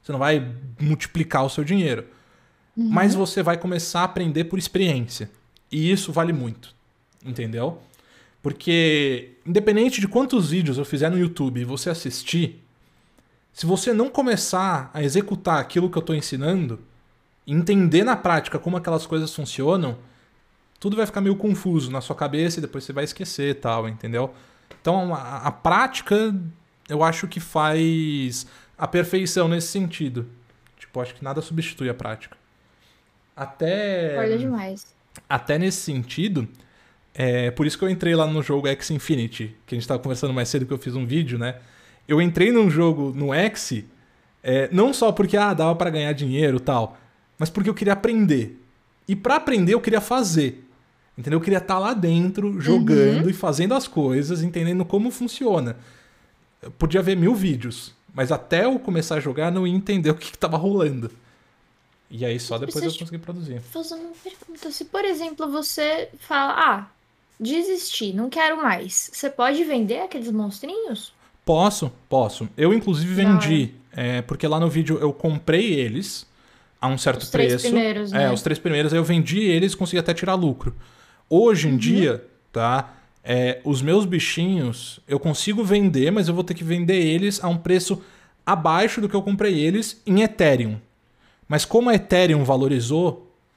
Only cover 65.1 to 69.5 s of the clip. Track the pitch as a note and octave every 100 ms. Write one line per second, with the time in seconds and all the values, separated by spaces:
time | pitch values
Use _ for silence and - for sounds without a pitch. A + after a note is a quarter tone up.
65.1 | D#4+ E4 D4+ D#4 D4 D4+ - D4+ D#4+ -
66.1 | - - D4 C#4 - D#4 G3+ G3+ _ _
67.1 | _ _ - A3+ D#4+ F#4+ F4+ - - G#3
68.1 | F#3+ B3+ D#4+ D#4 D#4+ C4+ F3+ F3+ - -
69.1 | - C#4 C#4 B3